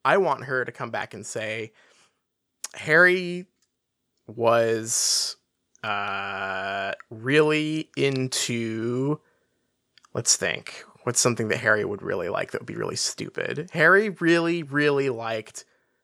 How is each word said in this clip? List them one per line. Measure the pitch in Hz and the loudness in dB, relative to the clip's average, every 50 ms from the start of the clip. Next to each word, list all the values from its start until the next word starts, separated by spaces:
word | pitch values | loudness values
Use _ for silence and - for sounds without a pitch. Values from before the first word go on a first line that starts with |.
| - | 2
I | 131 160 | 4 4
want | 202 190 160 135 120 113 | 4 4 2 0 -2 -4
her | 135 131 127 120 | -4 -2 -2 -2
to | 123 | -4
come | - - 131 117 | -6 -10 -8 -6
back | 113 104 98 - - | -6 -6 -8 -8 -10
and | 101 104 | -14 -12
say, | - - 120 110 107 107 113 110 110 - _ _ _ _ _ _ _ _ _ _ _ _ _ _ _ _ _ - - - | -10 -8 -8 -6 -6 -6 -6 -8 -10 -14 _ _ _ _ _ _ _ _ _ _ _ _ _ _ _ _ _ -16 -14 -14
"Harry | - 98 - 156 165 180 180 180 185 180 175 175 180 185 - _ _ _ _ _ _ _ _ _ _ _ _ _ _ _ | -8 0 4 6 6 8 6 6 2 0 -4 -6 -8 -10 -14 _ _ _ _ _ _ _ _ _ _ _ _ _ _ _
was, | - 107 110 117 113 117 117 117 113 113 110 113 113 113 - - - - - - - - - _ _ _ _ _ _ _ _ - | -14 -6 0 2 4 4 4 4 2 0 0 -2 -2 -2 0 0 0 0 0 -2 -4 -6 -12 _ _ _ _ _ _ _ _ -6
uh, | 107 104 101 101 101 98 98 98 98 98 95 98 95 95 95 98 98 98 98 98 98 - - - _ | -4 -4 -4 -4 -4 -4 -6 -6 -6 -6 -6 -6 -4 -4 -4 -4 -4 -4 -4 -4 -4 -6 -8 -12 _
really | 117 110 113 131 139 151 151 151 156 151 151 156 156 156 - - _ | -14 -8 -2 2 4 4 4 4 4 2 0 -2 -4 -4 -6 -6 _
into," | 139 139 139 135 131 131 131 - - - - 120 117 117 113 113 113 113 120 120 127 135 143 151 156 _ _ _ _ _ _ _ _ _ _ _ _ _ _ _ _ _ _ - | -2 0 0 0 0 -2 -2 -2 -4 -2 -2 -2 -4 -4 -4 -4 -4 -4 -2 -2 -2 0 -2 -2 -4 _ _ _ _ _ _ _ _ _ _ _ _ _ _ _ _ _ _ -8
let's | 127 117 - - | -4 0 0 0
think. | - - 87 - - - - - - - - - _ - | 0 0 -2 -2 -4 -8 -12 -14 -16 -18 -20 -20 _ -6
What's | 123 120 - | -2 0 2
something | - 127 117 - 113 107 | 2 2 2 2 0 0
that | - - | 0 2
Harry | 113 - 107 104 101 | 2 2 4 4 2
would | 92 101 98 | -2 -4 -6
really | 98 95 95 95 87 90 | -4 -4 -4 -2 -2 -2
like | 101 95 90 - | -2 -2 -2 -4
that | - - | -6 -8
would | - | -8
be | - - | -8 -8
really | - 52 50 - | -6 -6 -4 -4
stupid? | - - - - - - - - - 50 - - 143 156 185 | -4 -4 -4 -6 -8 -10 -8 -6 -6 -6 -4 -4 -6 -8 -6
Harry | - 165 156 165 185 196 220 208 | 0 4 6 6 6 6 4 2
really, | 175 - 175 165 170 170 165 170 170 170 | -2 0 2 4 4 4 4 2 -2 -2
really | 156 139 135 147 147 147 143 139 139 135 | -4 -4 0 2 2 4 4 2 2 0
liked | 120 113 117 113 113 110 107 - - - - _ _ _ _ _ _ _ | -2 -2 -4 -4 -4 -4 -6 -8 -14 -18 -18 _ _ _ _ _ _ _